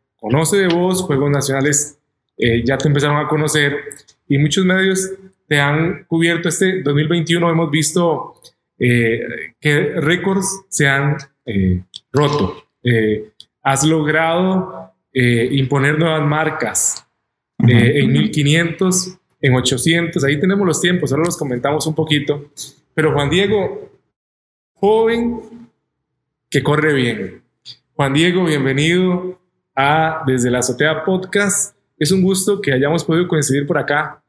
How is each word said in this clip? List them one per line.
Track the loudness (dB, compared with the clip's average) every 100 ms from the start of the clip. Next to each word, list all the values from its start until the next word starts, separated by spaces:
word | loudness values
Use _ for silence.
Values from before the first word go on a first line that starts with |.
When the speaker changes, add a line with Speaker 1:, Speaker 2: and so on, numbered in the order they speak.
| _ _
Speaker 1:
conoce | -2 0 2 2
de | 2
vos, | 2 0 -2
Juegos | -2 0 0
Nacionales, | 0 0 0 0 0 -4 -10 _ _ _ -2
eh, | 0 2
ya | 0 0
te | 2
empezaron | 2 2 0
a | 0
conocer | -2 0 0 0 -2 -10 -16 -20 _ -2
y | 0
muchos | 2 2
medios | 2 2 2 0 -4 -10 -16 _ -4
te | 0
han | 0 0 -2 -4
cubierto. | -4 0 0 0 -2
Este | 0 0 0
dos | 0
mil | 0 0
veintiuno | 0 0 0 0
hemos | 0 0
visto, | 0 0 2 0 0 -6 -16 -20 _ _ -2
eh, | 0 2 0 -2 -6 -10 -14 _
que | 0 0 0 -2
récords | 0 0 0 -2 -2 -8 -8
se | -2 0
han, | 2 0 -2 -6 _
eh, | -6 0 2 0 -4 -20 _
roto. | 0 2 0 -2 -4 _ _
Eh, | 0 2 2 0 -6 _ -20 _
has | -2 0
logrado, | 2 2 0 0 0 0 0 0 -4 -10 -18 _ _
eh, | 0 2 2 2
imponer | 0 0 0 2 2
nuevas | 0 0
marcas, | 0 0 -2 -2 -4 -2 -4 -6 _ _ _ _ _ 0
Speaker 2:
Ujú. | 4
Speaker 1:
eh, | 6 4 2
en | 2
mil | 2 0
quinientos, | 0 2 2 0 0 0 0 -4 -12 _ -2
en | 2 2
ochocientos. | 2 0 2 0 0 -2
Ahí | 0 0
tenemos | 0 2
los | 0 0
tiempos, | 0 0 0
ahora | 0
los | -2 -4
comentamos | -6 -4 -2 -2 -2
un | -2
poquito. | 0 0 0 -6 -6 -16 -18 -18 _
Pero | -2 0
Juan | 0 0
Diego, | 0 0 0 -2 -8 -16 _ _ _ _ _ _ _ _ -2
joven | 2 2 2 0 -2 -4 -12 -20 -20 _ _ _ _ _ _ _ -4
que | -2
corre | 0 0 2
bien. | 0 -2 -4 -8 -14 _ _ -20 -20 _
Juan | -4 -2
Diego, | 2 2 2
bienvenido | 0 0 0 0 0 2 0 -2 -4 -12 _ _ _
a | -2 2 2 0 -2 -2
Desde | 0 0
la | 0
Azotea | -2 0 0 0
Podcast. | -2 -2 -2 -2 0 -2 -4 _ _ -4
Es | 0
un | 2
gusto | 2 2 0 -2
que | 0
hayamos | 0 2 0
podido | 0 0 0
coincidir | 0 0 0 0
por | -2
acá | 0 -2 -2 -10